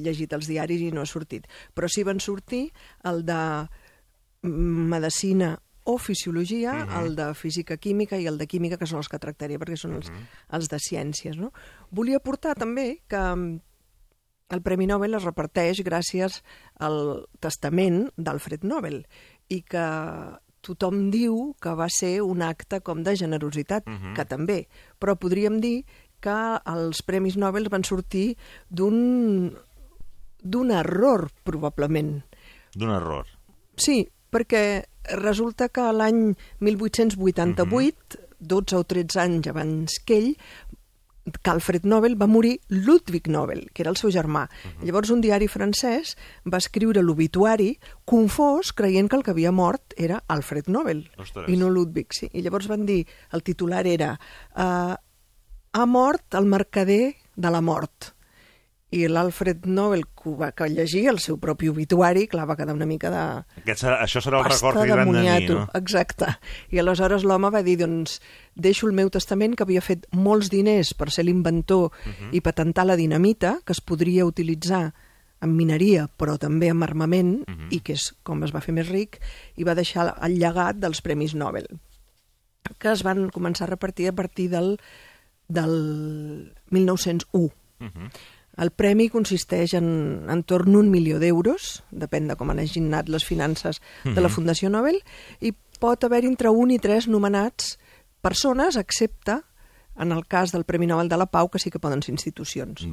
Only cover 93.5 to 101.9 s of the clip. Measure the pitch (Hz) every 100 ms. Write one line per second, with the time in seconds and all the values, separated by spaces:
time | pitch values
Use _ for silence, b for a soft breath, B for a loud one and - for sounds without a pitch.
93.5 | 170 - 156 B B 135 190 180 208 165
94.5 | 160 196 214 277 381 - B B B 226
95.5 | - _ - 233 240 240 240 247 254 233
96.5 | 226 247 247 202 214 233 214 202 202 220
97.5 | - - - b b b _ 185 185 269
98.5 | 247 339 247 185 - 220 - - 240 -
99.5 | _ b b b - 170 165 175 185 180
100.5 | 175 165 170 170 165 170 175 185 170 180
101.5 | 185 185 - 151